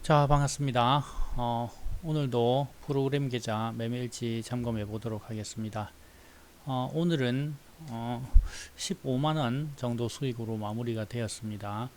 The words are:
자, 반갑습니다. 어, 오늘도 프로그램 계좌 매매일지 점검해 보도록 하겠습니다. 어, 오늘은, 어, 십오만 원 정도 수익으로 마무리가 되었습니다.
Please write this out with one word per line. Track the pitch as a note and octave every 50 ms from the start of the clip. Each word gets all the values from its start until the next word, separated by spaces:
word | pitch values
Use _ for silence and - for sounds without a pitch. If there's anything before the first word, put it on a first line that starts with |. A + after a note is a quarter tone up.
| - -
자, | D#3 D3 C#3+
반갑습니다. | C3+ D3 C#3+ C#3+ C#3 - - C#3+ C3+ A#2 B2 A#2+ B2 C#3 D3 C#3 - - - - - -
어, | B2 A#2+ A#2+ A#2 A#2 A#2+ A#2 - - - - - - F3
오늘도 | D#3+ D#3 D3+ C#3+ C3 B2 A#2+ A#2 A#2+ B2+ C#3 C#3+ B2+ - -
프로그램 | - - C#3 C#3 C3+ C3+ C#3 C#3+ C#3+ C3
계좌 | B2 A#2+ - A2+ G#2+ A2 A2+ A2+ A2+
매매일지 | A#2 A2+ A#2 A#2+ B2 B2 A#2+ - - B2 A#2 A2+ A2+ A2
점검해 | - B2 B2 A#2+ A#2+ A2+ A2 G#2
보도록 | G2+ G#2+ A2 - A#2 A2 G#2 - -
하겠습니다. | A2 G#2+ G#2 - - A2+ A2 A2 G2+ G#2+ G#2 - - - - - - - - - - - - - - - -
어, | C#3 C3 B2+ B2+ - -
오늘은, | D#3+ E3+ F3 E3 C#3+ B2+ A#2+ B2 C3+ C#3+ D3+ D3 C#3 - - - - D#3+ D3
어, | A#2 A2+ A#2 A#2+ B2 A#2+ C3 - - - - - - - - - -
십오만 | - - - F#3 - - C#3 B2+ B2+ C#3+ D#3 D#3
원 | D#3 C3+ A#2 B2 C#3 D#3 D3+ C#3
정도 | - - A#2+ A#2+ A#2 A#2+ A2+
수익으로 | - - C#3 C3 A#2 A#2 A2+ A2 A2+
마무리가 | G#2+ G#2+ G#2 G#2+ A#2 A#2+ A#2+ A#2 A2 G#2+
되었습니다. | - - A#2+ A#2 G#2 - - A2+ G#2+ G#2 G2 G2+ G2+ G#2 G#2+ A#2+ B2+ -